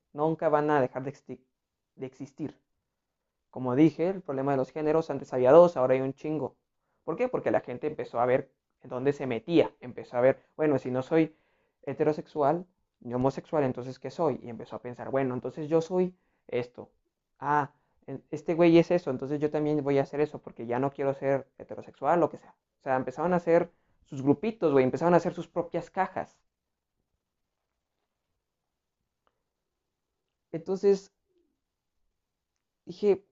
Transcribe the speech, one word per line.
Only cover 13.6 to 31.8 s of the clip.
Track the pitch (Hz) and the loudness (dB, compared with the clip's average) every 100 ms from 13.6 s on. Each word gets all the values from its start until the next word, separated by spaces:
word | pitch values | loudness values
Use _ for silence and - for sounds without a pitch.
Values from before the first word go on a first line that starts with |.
entonces, | 135 127 127 123 | -2 -4 -10 -12
¿qué | 131 | -12
soy?". | - 160 120 | -2 -2 -2
Y | 120 | -8
empezó | 113 - 110 | -14 -14 -14
a | |
pensar, | 123 123 110 | -14 -12 -4
"Bueno, | 135 131 | -2 -2
entonces | 123 127 160 147 | -4 -8 -8 -2
yo | 160 | 0
soy | 165 180 180 - _ _ - | 0 0 -2 -4 _ _ -6
esto. | 123 120 - 101 _ _ _ _ _ | -6 -6 -12 -20 _ _ _ _ _
Ah, | 143 147 139 _ _ _ - | -2 0 -2 _ _ _ -16
en-, | 135 _ | -16 _
este | 151 147 | -8 -2
güey | 165 175 165 | 4 6 6
es | 160 | 6
eso, | 175 151 | 2 0
entonces | 127 135 147 | -4 -4 -4
yo | 147 | -2
también | 151 151 151 | -2 -2 0
voy | 139 139 | 0 0
a | |
hacer | 135 143 | 0 -2
eso, | 147 - | -4 -6
porque | - - 117 | -16 -12 -6
ya | 120 | -2
no | 139 | -2
quiero | - 139 | -2 -4
ser | 139 139 135 - - | -2 -2 -2 -4 -18
heterosexual", | - 107 113 - 139 170 | -16 -16 -16 -4 0 2
lo | 151 | 2
que | - | -2
sea. | - _ _ _ | -20 _ _ _
O | |
sea, | 139 131 | -4 -2
empezaron | 131 151 170 | -4 -4 -2
a | 175 | 0
hacer | 170 170 - _ _ _ | 2 2 2 _ _ _
sus | _ 139 | _ -2
grupitos, | 135 139 226 220 160 | 0 2 -2 -2 2
güey, | 139 | 4
empezaron | 127 135 165 | 4 2 4
a | 170 | 4
hacer | 175 | 2
sus | - - | -6 -8
propias | 175 165 170 - | -8 -6 -8 -6
cajas. | 190 185 - - _ _ _ _ _ _ _ _ _ _ _ _ _ _ _ _ _ _ _ _ _ _ _ _ _ _ _ _ _ _ _ _ _ _ _ _ _ _ _ _ _ _ | -4 -4 -6 -10 _ _ _ _ _ _ _ _ _ _ _ _ _ _ _ _ _ _ _ _ _ _ _ _ _ _ _ _ _ _ _ _ _ _ _ _ _ _ _ _ _ _
Entonces, | 160 175 190 202 190 - _ _ _ _ _ _ _ | -10 -6 0 2 2 -2 _ _ _ _ _ _ _